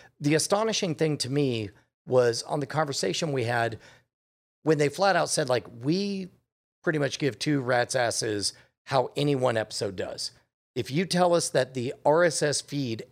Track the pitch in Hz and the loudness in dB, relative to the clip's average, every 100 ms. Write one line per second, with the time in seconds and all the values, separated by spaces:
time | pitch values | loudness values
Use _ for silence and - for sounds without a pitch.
0 | - - 147 151 - 202 220 208 185 147 | -20 -4 0 2 2 0 0 0 -2 0
1 | 156 143 123 143 139 117 104 - _ _ | 0 0 -2 0 0 0 -6 -10 _ _
2 | - 127 120 117 - 151 135 147 151 135 | 0 4 4 2 -2 -4 -2 -2 -2 -2
3 | 190 170 165 135 117 120 117 107 - - | -2 -2 -2 -2 0 0 -2 -4 -14 -20
4 | _ _ _ _ _ _ 151 151 147 156 | _ _ _ _ _ _ 0 2 2 2
5 | 196 170 147 - 135 123 - 117 131 180 | 2 4 2 0 0 0 -2 -6 -2 0
6 | 202 190 180 - _ _ _ _ 180 151 | -2 -6 -10 -16 _ _ _ _ -2 0
7 | 139 - 143 110 151 143 123 123 120 131 | -2 0 -2 -2 0 0 2 2 2 0
8 | 117 - 117 104 95 - _ _ - 139 | 0 0 -2 -2 -4 -6 _ _ -2 0
9 | 123 - 147 135 127 110 107 - 107 92 | 0 0 0 2 2 0 -2 -4 -6 -4
10 | 98 - - - _ _ _ 127 117 143 | -8 -8 -10 -12 _ _ _ -8 -4 -2
11 | 190 180 180 170 - 151 131 131 120 - | 0 2 4 4 2 0 0 -2 -6 0
12 | 143 160 175 - 151 135 - 143 127 110 | 2 4 4 2 0 0 -4 -4 -4 -6
13 | - | -10